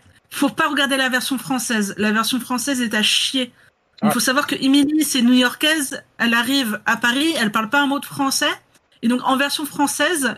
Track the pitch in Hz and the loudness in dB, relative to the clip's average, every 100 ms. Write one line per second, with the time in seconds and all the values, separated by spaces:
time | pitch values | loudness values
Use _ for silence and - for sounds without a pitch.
0 | - _ _ - 285 - 311 285 277 269 | -16 _ _ -2 -2 0 -2 0 0 0
1 | 262 254 - 262 - 254 - 220 202 - | 0 0 -2 -4 -4 -4 -2 -2 -2 -2
2 | 214 214 226 254 247 247 269 254 240 214 | 0 0 0 -2 -4 -4 -2 -2 -2 0
3 | 208 - - 262 254 - _ _ _ _ | 0 0 0 -2 -4 -10 _ _ _ _
4 | 214 240 269 262 285 277 269 277 285 311 | 0 2 2 0 -2 0 2 4 4 2
5 | 294 269 240 254 247 - 302 320 269 - | 0 2 4 6 4 0 0 0 -2 -8
6 | - - 233 233 240 277 233 208 - 220 | -12 -4 0 0 2 0 0 -2 -2 0
7 | 240 254 320 277 214 220 220 285 277 277 | 0 2 0 0 0 0 0 0 2 0
8 | - - 269 - 302 370 _ _ _ _ | -4 -4 -2 0 -2 -4 _ _ _ _
9 | 233 247 247 262 285 - 294 - 285 - | -2 0 0 0 0 -4 -6 -2 -2 2
10 | 294 339 247 | 0 0 -2